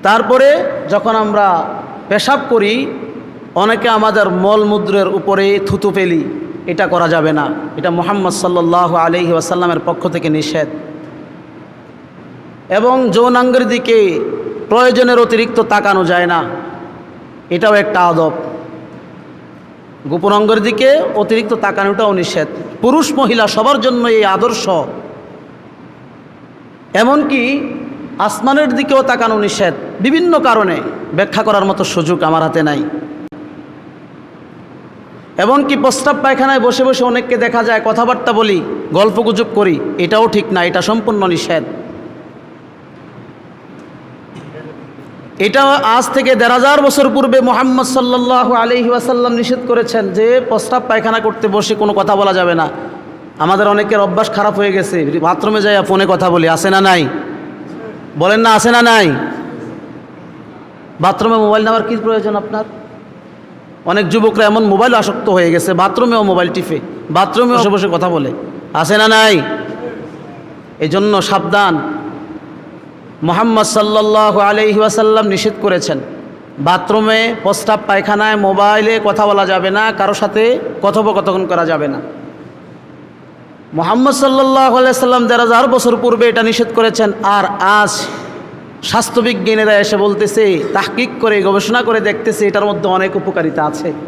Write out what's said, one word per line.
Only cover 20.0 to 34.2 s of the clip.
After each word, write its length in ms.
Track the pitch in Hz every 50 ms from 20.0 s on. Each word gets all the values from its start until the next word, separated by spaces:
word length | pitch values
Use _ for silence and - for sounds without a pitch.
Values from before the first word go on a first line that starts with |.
| - 143
গোপন 260 | 147 175 160 202 202
অঙ্গের 260 | 208 208 208 220 220
দিকে 420 | 202 226 226 220 262 262 277 311 285 262 -
অতিরিক্ত 380 | 214 208 - 226 220 226 208 233
তাকানোটাও 600 | 220 226 202 190 196 196 196 202 190 226 208 196
নিষেধ। 340 | 185 170 - - 175 156 - - - - - - -
পুরুষ 320 | - 240 262 320 311 - 302
মহিলা 340 | 262 277 214 240 233 220 208
সবার 340 | - - 214 262 285 240
জন্য 260 | 214 254 247 240 240 240
এই 180 | 226 220 214
আদর্শ। 440 | 196 190 190 202 240 233 - - - 185 165 135 - - - - - - - - - - - - - - - - - - - - - - - - - - - - - - - - - - - - - - - - - -
এমনকি 800 | 185 226 247 277 294 302 302 277 262 233 247 277 285 - - - - - - - - - - - -
আসমানের 480 | 190 214 208 - - 262 277 285 302 277
দিকেও 320 | 247 233 277 277 277 269 262
তাকানো 360 | 262 247 233 233 226 220 214
নিষেধ, 340 | 208 202 - - 202 175 151 - - - - -
বিভিন্ন 380 | 185 254 277 320 359 349 330 302
কারণে 420 | 226 208 233 220 208 190 165 143 - - - - - - 143
ব্যাখ্যা 300 | 156 196 202 - 214 214
করার 220 | 208 208 202 185
মতো 180 | 196 190 180 185
সুযোগ 400 | - - 185 165 151 180 165 175
আমার 200 | 156 160 160 160
হাতে 200 | 160 156 165 151
নাই। 200 | 151 147 151 151 - - - - - - - - - - - - - - - - - - - - - - - - - - -